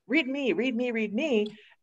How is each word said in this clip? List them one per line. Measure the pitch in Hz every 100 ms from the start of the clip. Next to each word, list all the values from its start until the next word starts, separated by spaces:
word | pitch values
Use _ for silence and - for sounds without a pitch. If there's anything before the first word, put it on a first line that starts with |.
| -
read | 302 254
me, | 277 262
read | 175 262 226
me, | 247
read | 226 214
me." | 208 311 220 208 - - _